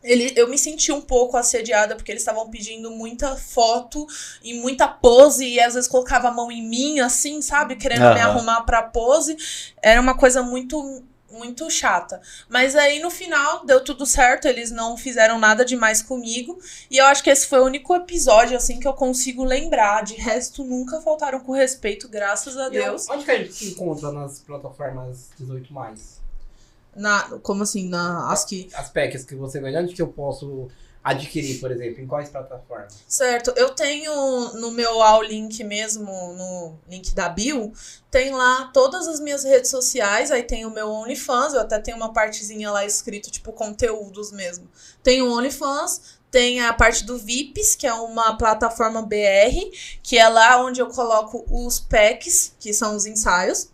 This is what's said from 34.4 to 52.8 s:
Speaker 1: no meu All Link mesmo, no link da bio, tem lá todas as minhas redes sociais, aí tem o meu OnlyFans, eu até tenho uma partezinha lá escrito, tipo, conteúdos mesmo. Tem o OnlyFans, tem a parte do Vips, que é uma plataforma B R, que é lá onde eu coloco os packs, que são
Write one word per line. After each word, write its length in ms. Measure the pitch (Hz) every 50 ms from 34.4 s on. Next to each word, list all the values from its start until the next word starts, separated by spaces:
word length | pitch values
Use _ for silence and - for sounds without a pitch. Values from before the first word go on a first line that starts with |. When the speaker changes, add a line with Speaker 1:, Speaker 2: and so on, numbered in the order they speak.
| 240 226 -
Speaker 1:
no 180 | 226 233 233 226
meu 280 | 233 233 226 226 226
All 220 | 220 214 214 220 220
Link 400 | 220 214 214 220 220 214 - 233
mesmo, 420 | 208 208 208 220 214 214 220 208
no 680 | 196 190 185 180 175 175 185 185 185 185 180 170 160 160 160 _ -
link 260 | 180 190 190 - -
da 140 | 202 185 175
bio, 440 | 170 185 214 262 311 262 214 208 - - - - - - _ _
tem 220 | - 262 254 277 269
lá 380 | 254 254 247 254 262 269 262 _
todas 320 | 262 254 269 302 370 339
as 140 | 330 320 294
minhas 240 | 302 294 285 277 277
redes 260 | 269 269 254 254 -
sociais, 600 | 269 262 247 - - 254 214 202 202 220 269 294 -
aí 100 | 247 240
tem 240 | - 240 226 226
o 40 | 220
meu 180 | 220 220 214 214
OnlyFans, 640 | 214 214 220 233 285 - - - 254 240 269 302 285
eu 60 | 247
até 180 | 208 - 226 208
tenho 180 | 214 - 226
uma 160 | 226 226 220 226
partezinha 580 | 226 214 214 214 214 214 208 220 214 214 208
lá 140 | 208 202 202
escrito, 460 | 208 208 - - - - 208 208 -
tipo, 220 | - - - 226 214
conteúdos 800 | - 226 214 214 208 247 226 214 220 208 196 185 202 208 202 202
mesmo. 360 | 196 190 175 175 175 - - _ _ - - _ _ _
Tem 200 | - 247 262 254
o 80 | 247 240
OnlyFans, 840 | 233 240 277 285 - 311 277 277 294 330 339 - - _ - _ _ _ _ -
tem 280 | 247 240 240 247 247 240
a 100 | 233 233
parte 320 | 240 240 220 233 - 208
do 120 | 208 247
Vips, 600 | 240 208 208 240 254 294 - - 415 427 - -
que 100 | - -
é 60 | 262 226
uma 420 | 226 233 226 226 226 226 220 214
plataforma 680 | 220 240 220 214 220 240 226 226 - 233 220 226 226 220
B 180 | 208 214 208
R, 500 | 208 202 196 196 202 240 269 - 381 415 - - - - - - -
que 160 | - 254 226
é 100 | 226 226
lá 320 | 226 226 226 233 254 247 254
onde 180 | 254 254 254
eu 80 | 247 247
coloco 560 | - 262 240 226 226 214 214 - - 233 - -
os 300 | - 240 240 - - -
packs, 760 | - - - 226 208 214 247 - - 339 330 - - - _ _
que 140 | - 214 208
são 220 | -